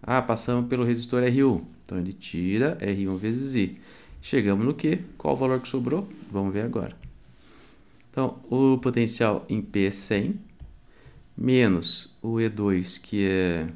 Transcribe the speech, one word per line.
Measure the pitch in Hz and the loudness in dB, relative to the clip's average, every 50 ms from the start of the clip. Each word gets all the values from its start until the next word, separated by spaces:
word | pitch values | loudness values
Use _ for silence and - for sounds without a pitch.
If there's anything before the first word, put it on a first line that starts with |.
Ah, | - - 123 131 | -6 -2 0 0
passamos | 123 - 117 117 - - 123 123 120 120 | 0 0 -2 -2 -2 0 0 0 0 0
pelo | 131 123 123 | 0 0 2
resistor | 120 120 117 117 - - 123 | 2 2 0 -2 -2 0 2
R | 123 123 123 135 139 | 2 4 4 6 6
um. | 135 113 - - - - - - | 4 4 2 -2 -8 -14 -20 -14
Então, | - 95 90 | -8 -6 -6
ele | 90 90 | -4 -6
tira | 101 - - - - 82 87 92 98 107 127 151 165 - | -8 -10 -12 -8 -4 -2 -2 0 0 2 0 0 0 -2
R | - 101 98 95 98 95 | -4 -4 -2 -2 -2 -2
um | 95 92 | -4 -4
vezes | 101 110 113 123 135 139 135 | -2 -4 -2 -2 -4 -2 0
I. | 120 98 92 - - - - - - - - - - | 0 0 0 -2 -8 -18 -20 -20 -20 -20 -20 -20 -18
Chegamos | - - - 139 104 101 98 98 110 | -8 -2 0 2 4 4 2 2 2
no | 127 156 | 0 0
quê? | - - 156 160 185 - - - | 0 0 0 0 0 -2 -8 -12
Qual | - - 147 139 | -4 -2 0 0
o | 131 | 2
valor | 131 131 131 127 | 2 2 0 0
que | 123 - | -2 -4
sobrou? | - 135 123 123 143 180 202 202 - - - - | -4 -2 -2 0 0 -2 -2 -6 -10 -16 -14 -6
Vamos | 98 98 98 98 | -4 -2 -2 -2
ver | 95 101 | -2 -2
agora. | 107 120 - 107 95 - - - - - - - - - - - - - - - - - - - - - - - - - | -4 -2 -2 -4 -4 -6 -8 -12 -18 -20 -20 -20 -20 -20 -20 -20 -20 -20 -20 -20 -20 -20 -20 -20 -20 -20 -20 -20 -20 -8
Então, | - - 135 123 - - - - | -2 -2 0 0 -2 -6 -6 -2
o | 120 127 135 135 131 127 | 2 4 6 6 6 4
potencial | 131 127 123 123 117 117 117 - 117 110 104 - - - | 2 2 2 2 2 0 2 2 2 2 2 0 -2 -4
em | - 110 | -4 -4
P | 101 - - 104 98 | -4 -2 0 0 2
é | 98 | 2
cem, | 101 - - - 110 101 101 - 208 - - - - - - - - - - - - - - - - - - - - - | 0 -2 -2 -2 0 0 0 -2 -4 -6 -10 -14 -18 -18 -18 -18 -18 -20 -20 -20 -20 -20 -20 -20 -20 -20 -20 -18 -10 -4
menos | 113 123 127 127 123 107 92 85 - - - - - - - - | 0 2 4 6 6 6 4 2 0 -2 -4 -6 -8 -12 -16 -10
o | - 113 113 113 | -6 -4 -2 0
E | 113 113 | 0 0
dois, | 107 107 104 101 98 92 90 90 - - | 0 0 2 2 2 2 0 -2 -6 -10
que | - - - 104 101 | -10 -6 -2 0 2
é | 95 95 92 92 90 85 82 80 82 82 | 2 2 2 2 2 0 0 -2 -4 -8